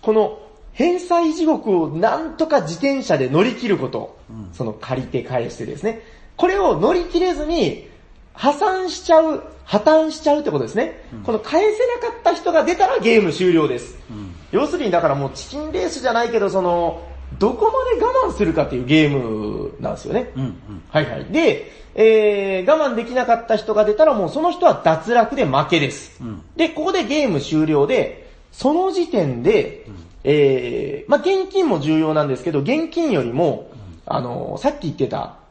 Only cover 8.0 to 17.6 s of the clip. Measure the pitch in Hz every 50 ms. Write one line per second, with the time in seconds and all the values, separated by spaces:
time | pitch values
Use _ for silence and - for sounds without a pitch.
8 | - _ - - - - _ - - 262 294 294 403 415 381 370 370 359 - -
9 | - - 330 320 320 320 302 - - - - - - - - 202 - 311 311 320
10 | 320 311 294 - - 302 285 302 285 - 156 143 123 107 - 196 262 - - -
11 | - - - 113 101 - 226 214 - - 277 320 403 427 427 427 494 494 480 480
12 | - 466 403 - - - 349 - - 359 330 320 277 - 359 - 403 370 539 466
13 | 180 226 226 226 196 175 143 - 185 180 170 165 151 139 127 120 - - - -
14 | - - 120 107 101 95 87 85 - - - 190 277 302 294 330 294 214 180 170
15 | 170 156 139 139 143 135 - - - - - 277 302 311 311 359 370 349 - 294
16 | 240 254 233 233 240 233 233 220 208 196 - 190 185 180 175 175 170 165 160 -
17 | - - - - - - - - 185 220 269 -